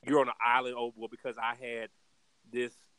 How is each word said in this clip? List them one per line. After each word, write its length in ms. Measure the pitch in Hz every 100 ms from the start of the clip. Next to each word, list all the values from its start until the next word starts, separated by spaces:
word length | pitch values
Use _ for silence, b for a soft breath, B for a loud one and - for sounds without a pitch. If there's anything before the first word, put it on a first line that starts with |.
| 127
you're 140 | 147
on 80 | 123
an 60 | 117
island, 300 | 117 123 127 123
"Oh, 140 | 120 113
well, 120 | 113
because 280 | 120 135 113
I 160 | 113
had 340 | 120 127 117 110 _ _ _ _ _ _
this 220 | 123 120 _ _